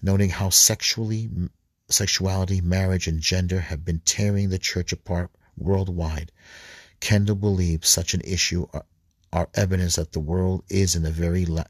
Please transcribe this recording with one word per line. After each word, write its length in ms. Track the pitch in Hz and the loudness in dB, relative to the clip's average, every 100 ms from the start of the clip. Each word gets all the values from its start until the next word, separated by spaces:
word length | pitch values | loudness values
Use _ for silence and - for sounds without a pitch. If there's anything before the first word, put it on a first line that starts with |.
noting 280 | 95 98 98 | 0 2 2
how 200 | 85 98 | 0 2
sexually, 800 | - - 110 - - 113 110 113 90 90 _ _ _ - | 4 4 2 -2 -4 -2 -4 -4 -4 -6 _ _ _ -2
sexuality, 720 | - 98 - 95 95 92 95 | 0 0 0 0 0 0 0
marriage, 460 | 87 92 95 92 87 | 2 2 2 0 0
and 120 | 80 | -2
gender 400 | 78 92 90 92 | 0 0 0 -2
have 240 | 85 78 | -2 -6
been 160 | 82 82 - | -4 -2 0
tearing 440 | - 104 101 98 | 0 2 2 0
the 80 | 92 | -2
church 360 | - - 87 | -2 -4 -4
apart 360 | - - 87 87 _ _ - | -6 -4 -4 -4 _ _ -8
worldwide. 720 | 87 98 95 90 80 76 82 _ - - - - - - | 0 0 0 -2 -2 -4 -8 _ -20 -20 -20 -20 -20 -8
Kendall 340 | - 104 101 101 | 2 2 4 2
believes 540 | 104 95 87 82 - | 2 2 2 2 2
such 240 | - 85 | 0 0
an 80 | 92 | -4
issue 420 | - 90 - 90 - | -2 -2 0 -2 -4
are, 140 | 78 - _ _ _ - | -8 -12 _ _ _ -6
are 160 | 87 87 - | -2 -2 0
evidence 420 | 101 95 90 85 | 0 2 0 0
that 160 | 80 | -2
the 60 | - | -4
world 420 | 76 90 92 92 - | -2 0 0 0 -2
is 260 | 95 95 87 | 0 2 2
in 80 | |
the 80 | 80 | 0
very 340 | 80 85 90 87 | 0 0 2 0
la-, 200 | 82 | -2